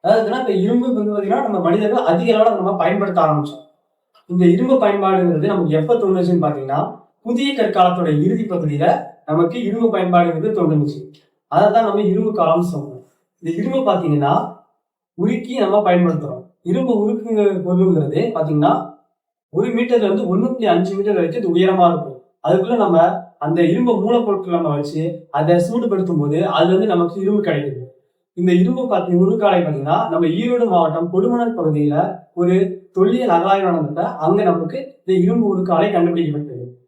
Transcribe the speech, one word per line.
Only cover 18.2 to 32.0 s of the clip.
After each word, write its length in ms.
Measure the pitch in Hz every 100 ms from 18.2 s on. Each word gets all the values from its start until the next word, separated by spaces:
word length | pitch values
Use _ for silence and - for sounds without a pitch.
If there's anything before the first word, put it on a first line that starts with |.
| 233
பாத்தீங்கன்னா 420 | 160 156 151 147 - - - _ _ _ _ _
ஒரு 160 | 160 240
மீட்டர்ல 360 | 233 240 240 202
இருந்து 220 | - 180
ஒண்ணு 140 | 190 254
புள்ளி 260 | 254 214
அஞ்சு 180 | 175 190
மீட்டர் 240 | 196 202 190
வரைக்கும் 220 | 160 240
இது 140 | 190 170
உயரமா 300 | 185 185 175
இருக்கும். 260 | 160 - - _ _ 151
அதுக்குள்ள 300 | - 226 240
நம்ம 160 | 165 170 175 - - _
அந்த 160 | 151 170
இரும்பு 300 | 160 202 240 208
மூலப்பொருட்கள் 520 | 202 240 214 190 180 170
நம்ம 140 | 160
வச்சு 320 | 147 143 151 170 165 - 143
அதை 160 | 156 175
சூடுபடுத்தும் 560 | 175 233 233 196 180 160
போது 180 | 143 156 190
அதுல 160 | - 175
இருந்து 160 | 190 214
நமக்கு 240 | 175 170 196
இரும்பு 200 | 196 208
கிடைக்குது. 400 | 175 147 143 123 - _ _ _ _ -
இந்த 160 | 180 175
இரும்பு 220 | 233 254 254
பாத்தி-, 300 | 185 180 180
உருக்காலை 380 | 196 226 202 180
பாத்தீங்கன்னா 400 | 156 143 143 170 -
நம்ம 180 | 320 165 175
ஈரோடு 280 | 233 240 233
மாவட்டம் 440 | 180 160 156 175
கொடுமணல் 440 | 185 240 240 233 -
பகுதியில 380 | 160 147 147 147